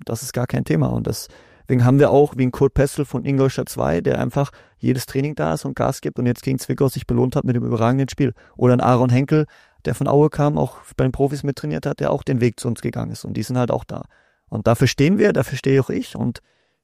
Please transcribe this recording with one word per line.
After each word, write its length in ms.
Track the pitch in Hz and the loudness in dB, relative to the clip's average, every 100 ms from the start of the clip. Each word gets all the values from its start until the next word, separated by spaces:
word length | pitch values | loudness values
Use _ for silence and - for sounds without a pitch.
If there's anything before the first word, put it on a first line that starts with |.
Das 180 | - 113 | -8 -8
ist 120 | 127 | -6
gar 120 | - 120 | -6 -4
kein 180 | 131 | -2
Thema 240 | - 156 135 | 0 0 0
und 180 | 120 113 | -2 -4
das, 220 | - - - _ _ | -6 -10 -20 _ _
deswegen 240 | - 127 120 | -2 2 4
haben 120 | 139 | 6
wir 120 | 143 | 6
auch, 240 | 131 147 - | 6 4 2
wie 60 | |
ein 100 | 127 | -2
Kurt 220 | - 139 | 2 0
Pessel 320 | - 143 - 147 | 2 0 -2 -6
von 180 | 127 | -4
Ingolstadt 460 | - 139 135 - - | -2 2 2 0 -6
zwei, 320 | - - - | -4 -2 0
der 160 | - 127 | 0 -2
einfach 320 | 127 139 139 - _ _ | -2 -2 -4 -6 _ _
jedes 300 | 123 127 - | -2 -2 -4
Training 280 | 135 143 156 | -4 -4 -2
da 180 | 151 | -2
ist 100 | 160 | -2
und 100 | 139 | -4
Gas 280 | 135 123 135 | -4 -4 -4
gibt 160 | 151 - | -6 -2
und 80 | 123 | -2
jetzt 160 | 120 | -2
gegen 160 | - 131 | -2 -4
Zwickau 300 | - 127 139 | -2 0 0
sich 180 | - - | -2 -2
belohnt 280 | 120 127 | 0 0
hat 100 | 143 | 0
mit 120 | 127 120 | 0 -2
dem 80 | |
überragenden 460 | 120 117 113 131 135 | -2 0 2 2 0
Spiel. 240 | - 135 - _ - | -2 -2 -4 _ 0
Oder 180 | 123 | 4
ein 80 | 123 | 4
Aaron 260 | 117 123 127 | 4 4 4
Henkel, 380 | 123 139 156 151 - _ _ - | 2 4 2 0 -6 _ _ -6
der 80 | |
von 120 | 123 139 | -2 2
Aue 220 | 143 151 | 4 4
kam, 300 | - 147 151 | 2 0 0
auch 180 | 143 - - - | -2 -6 -10 -2
bei 60 | |
den 80 | 131 | -2
Profis 320 | - 139 139 | 0 -2 -2
mittrainiert 420 | 143 139 151 156 143 | -6 -6 -6 -4 -4
hat, 140 | 143 | -2
der 100 | 143 | -2
auch 140 | 143 | -2
den 180 | - 131 | -2 2
Weg 180 | 120 - | 0 0
zu 80 | 123 | -6
uns 140 | 113 | -6
gegangen 300 | 123 117 113 | -6 -6 -8
ist. 120 | 113 | -8
Und 140 | - 110 | -8 -8
die 40 | |
sind 140 | 110 127 | -4 -2
halt 140 | 120 | -2
auch 140 | - | -2
da. 200 | - - - _ _ _ - | -6 -14 -14 _ _ _ -12
Und 160 | 107 107 | -4 0
dafür 200 | 120 131 | 2 2
stehen 300 | - 143 208 | 2 2 4
wir, 160 | 208 | 2
dafür 240 | - 127 135 | 2 -2 -2
stehe 240 | 135 135 | 0 2
auch 80 | 127 | 2
ich 260 | - 247 | -4 -6
und 260 | 107 113 - _ _ _ _ | -6 -6 -6 _ _ _ _